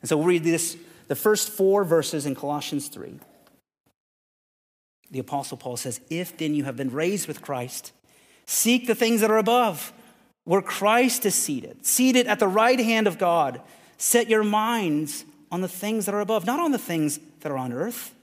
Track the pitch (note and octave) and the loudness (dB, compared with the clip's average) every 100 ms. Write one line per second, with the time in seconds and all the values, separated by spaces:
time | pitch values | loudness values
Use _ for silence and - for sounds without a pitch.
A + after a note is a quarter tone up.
0 | - D#3 E3 F3+ E3 E3 - - - - | 0 0 2 2 2 0 -2 -8 -20 -20
1 | - C#3 A3 G#3 - - F#3+ G3 F#3+ E3 | -10 -2 0 2 0 0 2 4 4 2
2 | D3 D#3 C#3+ C3 C#3+ D3 - C#3+ C#3 - | 2 -4 -4 -6 -6 -6 -6 -6 -8 -14
3 | - - - _ _ _ _ _ _ _ | -16 -16 -20 _ _ _ _ _ _ _
4 | _ _ _ _ _ _ _ _ _ _ | _ _ _ _ _ _ _ _ _ _
5 | _ C3 A#2+ C#3+ C#3 B2+ - B2 C3+ A#2+ | _ -10 -6 -6 -6 -10 -10 -8 -8 -10
6 | _ E3 F3+ - D#3+ D3+ C#3 B2 C3+ B2+ | _ -8 -8 -6 -2 -2 -2 -4 -6 -2
7 | E3+ G3+ D#3+ D3 - C3+ B2 - - _ | -2 -2 -6 -10 -8 -8 -6 -10 -16 _
8 | _ _ _ _ - - A3+ B3 B3 A3 | _ _ _ _ -6 -2 2 2 2 0
9 | A3+ A#3 G#3+ A3 G#3+ A#3+ A#3 D#3 - - | 2 4 4 4 4 2 2 -2 -10 -16
10 | - _ _ _ - F#3+ F#3+ - G3 A#3 | -20 _ _ _ 0 0 0 -2 2 4
11 | B3+ A#3+ G#3 F#3 - C#3 - - - - | 4 2 0 0 -2 -4 -8 -8 -2 2
12 | B3+ B3+ B3 G#3 G3+ F#3+ A#3 B3+ A3+ A3+ | 4 4 4 2 2 4 4 4 2 2
13 | G#3 E3 F3+ E3+ C#3+ B2 - - - _ | 2 2 2 2 2 -2 -16 -20 -20 _
14 | - A#3+ A3+ A3 G#3+ G#3+ A3 A#3 F#3 D3 | 2 2 4 2 2 2 0 0 0 0
15 | D3+ - - _ _ F3 F#3 - G#3 A3 | -2 -8 -14 _ _ -6 -6 -6 -4 -2
16 | G3+ G#3 G3 A3 F3+ C4+ E4+ C4 - E3 | -2 -2 0 -2 0 0 0 0 -2 -2
17 | D3+ C#3+ - _ D#3 C#3 B2+ A#2+ G3 A#3 | -2 -4 -12 _ -8 -6 -4 -4 -6 -6
18 | - - | -14 -20